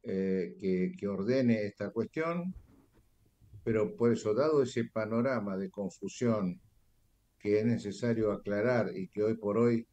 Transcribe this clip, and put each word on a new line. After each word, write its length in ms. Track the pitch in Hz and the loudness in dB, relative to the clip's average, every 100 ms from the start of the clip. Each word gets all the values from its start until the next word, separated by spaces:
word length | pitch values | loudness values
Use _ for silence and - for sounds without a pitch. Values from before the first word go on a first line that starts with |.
eh, 520 | - 95 95 95 87 - | -4 -2 0 0 -2 -4
que, 320 | 95 92 92 - | -2 0 0 -2
que 100 | 101 | -6
ordene 580 | 95 101 135 123 110 104 | -4 0 2 4 2 0
esta 240 | - 101 | -6 -6
cuestión, 600 | 110 117 156 160 175 180 - - - _ _ _ _ _ _ - - - | -4 -4 -2 -4 -2 -6 -10 -18 -20 _ _ _ _ _ _ -20 -8 -2
pero 300 | 110 101 - | 0 0 2
por 160 | 117 | 2
eso, 200 | 113 110 | 2 0
dado 300 | 107 151 151 | 2 4 4
ese 220 | 123 120 117 | 2 0 -4
panorama 720 | 110 107 117 127 123 101 95 | -4 -2 0 0 0 -2 -4
de 120 | 95 | -6
confusión 920 | 101 98 - 98 - 123 110 92 90 - _ _ _ _ _ _ _ | -6 -8 -6 -10 -2 0 2 0 -4 -14 _ _ _ _ _ _ _
que 220 | 104 104 | 2 4
es 60 | 113 | 4
necesario 680 | 107 104 95 120 113 107 | 0 -2 -4 0 2 2
aclarar 640 | 98 - 101 113 123 95 92 | 0 -2 0 2 2 0 -4
y 140 | 95 | -8
que 140 | 101 | 0
hoy 120 | 107 113 | 0 0
por 220 | 101 104 | 0 2
hoy 280 | 120 117 117 | 4 2 -2